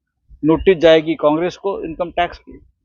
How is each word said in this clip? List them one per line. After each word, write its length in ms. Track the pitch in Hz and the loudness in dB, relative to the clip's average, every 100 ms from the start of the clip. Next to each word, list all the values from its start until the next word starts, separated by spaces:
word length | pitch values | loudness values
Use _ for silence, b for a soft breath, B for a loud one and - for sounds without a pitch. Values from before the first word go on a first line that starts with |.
| _ _ _ - | _ _ _ -6
नोटिस 340 | 147 160 - 180 | 0 2 2 4
जाएगी 360 | 165 160 156 | 4 4 2
कांग्रेस 420 | 156 147 156 175 - | -2 0 0 -2 -6
को, 280 | 196 196 | -8 -6
इनकम 260 | 165 156 175 | -8 -8 -8
टैक्स 280 | - 175 - | -4 -6 -8
की, 140 | - - _ _ | -20 -20 _ _